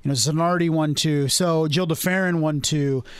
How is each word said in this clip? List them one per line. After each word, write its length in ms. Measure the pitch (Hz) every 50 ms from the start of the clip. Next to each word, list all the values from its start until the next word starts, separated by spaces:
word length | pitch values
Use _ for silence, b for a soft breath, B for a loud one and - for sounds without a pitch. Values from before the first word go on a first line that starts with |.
| -
you 40 | 139
know, 60 | 139
Zanardi 560 | 127 113 147 156 156 165 170 180 175 170 170
won 240 | 160 160 156 151 143
two, 320 | - - 160 151 147 143
so 400 | 135 - - 185 175 165 160 160
Gil 220 | 156 143 170 185 165
DeFerrin 500 | 165 - - 185 185 190 190 180 175 165
won 220 | 156 156 151 143
two. 420 | - - 156 151 143 139 135 131 120 B B B